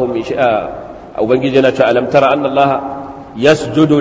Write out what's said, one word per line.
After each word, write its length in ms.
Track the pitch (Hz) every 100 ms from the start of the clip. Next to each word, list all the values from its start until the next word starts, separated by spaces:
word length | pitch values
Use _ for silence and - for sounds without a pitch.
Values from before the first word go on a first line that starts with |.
| 120
من 160 | 113
شيء"، 140 | 113 131
a, 320 | 123 104 82 - - - - -
Ubangiji 340 | 110 127 135 131
yana 140 | 131
cewa, 180 | - 117
"ألم 160 | 120 123
تر 120 | 143 117
أن 120 | 147 139
الله 240 | 139 139 131 - - - - - 110
يسجد 540 | 139 156 - 151 156 147